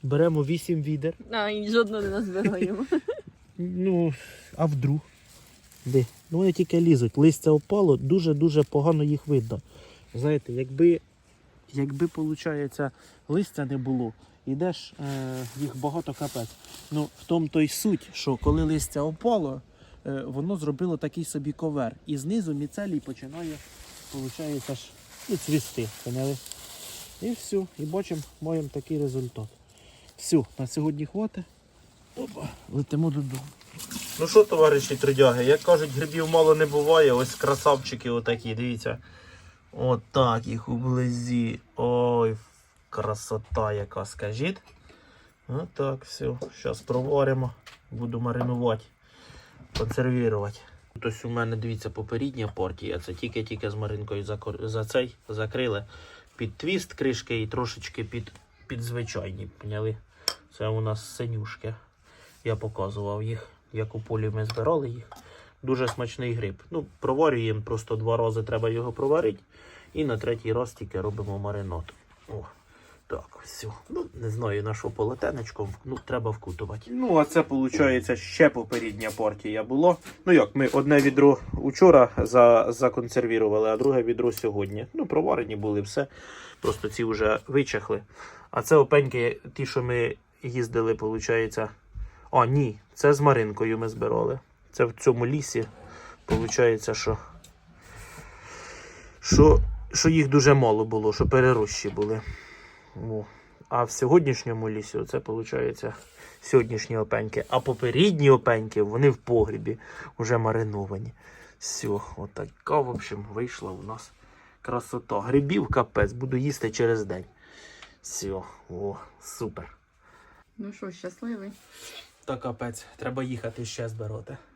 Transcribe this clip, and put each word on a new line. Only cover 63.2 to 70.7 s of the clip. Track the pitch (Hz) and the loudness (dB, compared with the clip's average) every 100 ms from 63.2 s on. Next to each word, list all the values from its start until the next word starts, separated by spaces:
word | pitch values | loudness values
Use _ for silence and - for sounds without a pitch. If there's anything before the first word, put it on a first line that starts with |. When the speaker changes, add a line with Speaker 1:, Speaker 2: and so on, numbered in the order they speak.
Speaker 1:
їх, | 110 110 - _ _ | -4 -6 -10 _ _
як | 110 110 113 | -6 -6 -6
у | |
полі | 110 110 107 | -4 -2 -2
ми | 110 110 | -2 -4
збирали | 113 120 165 135 | -2 0 0 -2
їх. | 120 - - - - - _ | -8 -14 -20 -20 -20 -20 _
Дуже | 131 131 127 | -2 0 0
смачний | - 120 - 123 | -2 -8 -6 -6
гриб. | 117 101 95 - | -4 -6 -8 -10
Ну, | 165 143 - | -8 -8 -6
проварюємо, | - 131 160 123 113 107 | -2 2 4 4 0 -2
просто | 107 113 - 110 | -4 -6 -4 -4
два | 110 113 | 0 0
рази | 113 110 | 0 -2
треба | 110 113 113 | -4 -2 0
його | 113 120 | -2 -6
проварити. | 117 135 156 113 98 _ - - - - | -4 0 2 2 -2 _ -20 -20 -20 -12
І | - 151 | -4 -2
на | 110 | -2
третій | 123 113 110 | -2 -4 -2
раз | 113 120 | -2 -2